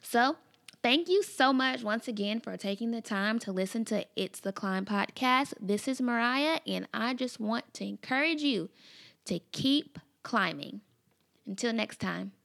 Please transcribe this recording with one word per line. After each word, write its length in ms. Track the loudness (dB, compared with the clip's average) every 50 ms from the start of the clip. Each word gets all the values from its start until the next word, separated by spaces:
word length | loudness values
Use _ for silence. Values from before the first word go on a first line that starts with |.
So 340 | -12 0 2 4 4 4 2 -2 _ _ _ _ _ -20 -20 _ 2
thank 240 | 4 4 4 4 4
you 160 | 4 2 2
so 280 | 0 2 4 4 6
much 320 | 6 6 4 2 0 -2 -2
once 240 | -2 -2 -2 -2 -6
again 340 | -4 -2 -2 -2 -2 -2
for 160 | -4 -6 -10 -6
taking 340 | -4 -4 -4 -2 -2 -4
the 100 | -4 -4
time 380 | -4 -2 -2 0 0 2 0 0
to 120 | -2 -2
listen 340 | 0 0 0 0 0 -4 -2
to 200 | 0 0 -2 -2 _ _
It's 240 | -4 -4 -4 -4 -6
the 140 | -6 -6 -6
Climb 320 | -2 -2 -2 0 -2 -2
podcast. 680 | 0 0 0 0 -2 -2 -2 2 4 4 4 2 0 -4 -8
This 280 | -2 0 0 0 2 -2
is 140 | -2 0
Mariah, 580 | 0 0 2 2 2 2 2 2 2 2 0 0 -2 -4
and 200 | -4 -4 -4 -4 -4
I 200 | -4 -2 -2 -2
just 260 | -2 -2 -4 -4 -4
want 340 | -2 -2 -2 -2 -4 _ _
to 100 | -8 -8
encourage 560 | -8 -8 -8 -4 -2 0 2 2 2 2 2
you 280 | 2 2 2 2 0 -4 _ _ -20 -20 -20 -20 -20 -20 _ _ _
to 140 | -4 -4 -4 -4 _
keep 480 | -8 -2 2 4 2 2 2 -2 _ -20 -20 _ _ _ _
climbing. 580 | -2 2 2 2 2 -2 -6 -10 -10 -12 -14 _ _ _ _ _ _ _ _ _ _ _ _ _
Until 280 | -10 -6 -2 -2 -2 0
next 260 | 0 -2 -2 -4 -6
time 320 | -4 -4 -4 -4 -6 -8 -10 _ _